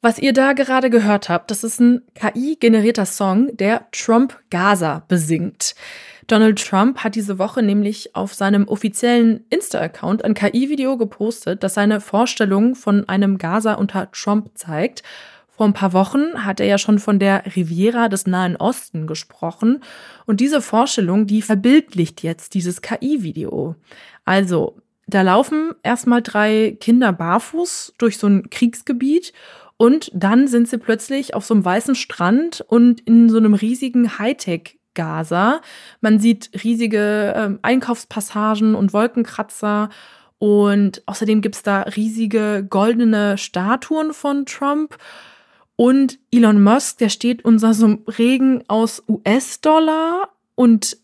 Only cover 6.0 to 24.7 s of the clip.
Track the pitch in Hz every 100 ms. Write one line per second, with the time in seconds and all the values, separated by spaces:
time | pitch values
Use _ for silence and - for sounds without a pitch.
6 | - - - 214 220 202 - 196 220 262
7 | 220 220 202 190 196 254 220 202 208 214
8 | - - 196 - 196 202 202 208 220 208
9 | 240 240 233 220 _ 339 - - 165 -
10 | - 214 - 208 202 240 269 294 262 269
11 | 226 - 208 233 - 190 190 202 202 214
12 | 208 202 247 - 208 196 233 254 - 202
13 | - 190 196 196 165 196 220 214 196 196
14 | - - - 208 214 - 170 156 226 -
15 | - - - - _ _ 214 202 190 180
16 | 196 277 302 311 202 196 202 202 - 208
17 | 208 202 196 196 196 185 165 170 202 240
18 | 233 190 - 180 185 175 202 262 - 165
19 | 156 156 - _ 170 165 226 269 - -
20 | - - - 208 269 294 220 220 262 -
21 | 180 190 208 208 214 214 226 294 302 180
22 | 165 - 165 165 - 196 175 175 - -
23 | 269 294 175 156 - - 143 165 _ -
24 | - - - 190 190 170 -